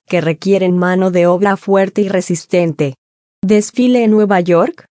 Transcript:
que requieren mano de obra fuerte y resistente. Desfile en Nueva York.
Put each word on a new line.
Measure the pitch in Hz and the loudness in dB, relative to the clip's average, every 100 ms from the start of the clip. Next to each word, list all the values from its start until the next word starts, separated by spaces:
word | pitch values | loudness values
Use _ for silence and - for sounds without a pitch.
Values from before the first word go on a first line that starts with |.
| - | -6
que | 175 | -4
requieren | 156 156 190 196 185 180 | -2 -4 -2 0 0 0
mano | 180 185 185 | 0 0 0
de | 180 175 | 2 0
obra | 180 202 196 | 2 0 -2
fuerte | - 196 196 - | 0 0 0 -2
y | 196 | -2
resistente. | 190 - 170 - 180 170 151 143 131 _ _ _ _ | -2 -4 -6 -2 -2 -2 -2 -6 -6 _ _ _ _
Desfile | 190 208 208 - 247 247 220 | 0 0 0 0 0 2 2
en | |
Nueva | 214 208 190 | 2 2 0
York. | 175 170 247 - _ | 2 0 0 -6 _